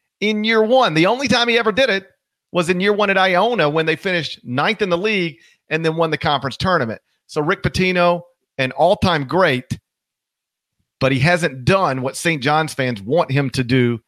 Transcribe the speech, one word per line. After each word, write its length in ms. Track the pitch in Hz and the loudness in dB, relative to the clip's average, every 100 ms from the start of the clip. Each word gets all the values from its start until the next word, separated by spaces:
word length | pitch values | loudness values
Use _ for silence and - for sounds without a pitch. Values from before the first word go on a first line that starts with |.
| _ _ | _ _
in 220 | 208 214 | -2 -2
year 200 | 214 226 | 0 2
one. 320 | 220 262 226 | 4 4 2
The 120 | 156 180 | 2 2
only 220 | 247 269 | 2 0
time 200 | 247 240 | 0 2
he 100 | 233 | 0
ever 140 | 220 | 0
did 180 | 196 262 | 0 0
it 180 | 190 190 _ _ _ _ | 0 -6 _ _ _ _
was 180 | 175 165 | -4 -2
in 120 | 180 | 0
year 120 | 202 | 0
one 180 | 208 208 | 0 0
at 80 | 190 | 2
Iona 500 | 190 175 220 233 147 | 2 2 2 2 0
when 180 | 156 160 | 0 0
they 100 | 160 | -2
finished 440 | 190 175 143 - | -2 -4 -4 -10
ninth 380 | 127 127 165 - | -8 -2 -2 -2
in 60 | 196 | -2
the 100 | 170 | -2
league 400 | 214 208 170 143 _ _ - | 0 -2 -2 -6 _ _ -8
and 160 | 160 | -4
then 120 | 160 165 | -2 0
won 140 | 165 | -2
the 80 | 156 | -2
conference 380 | 165 139 135 - | -2 -2 -2 -4
tournament. 440 | 190 175 117 101 _ _ _ | 0 0 0 -6 _ _ _
So 120 | 156 | -4
Rick 220 | 151 190 | -2 -2
Pitino, 600 | 160 - 185 180 175 175 - _ _ - | -2 -2 0 2 2 0 -4 _ _ -4
an 140 | 131 | -4
all-time 520 | - 165 202 196 160 | 2 2 2 0 0
great, 540 | 131 165 180 127 - - _ _ _ _ _ _ _ _ _ _ _ - | 0 2 2 2 -4 -12 _ _ _ _ _ _ _ _ _ _ _ -4
but 100 | 131 | -2
he 80 | 135 | 2
hasn't 460 | 151 175 160 131 | 2 2 0 -2
done 380 | 120 196 175 131 | 0 2 2 -2
what 140 | 127 - | -4 -4
Saint 260 | 170 160 | -4 -2
John's 300 | 127 156 156 | 0 0 -2
fans 300 | - 131 110 | -4 -4 -4
want 300 | 98 160 160 | -2 -2 0
him 180 | 139 139 | 0 0
to 140 | - | -2
do 360 | 120 131 120 117 | 0 2 2 -2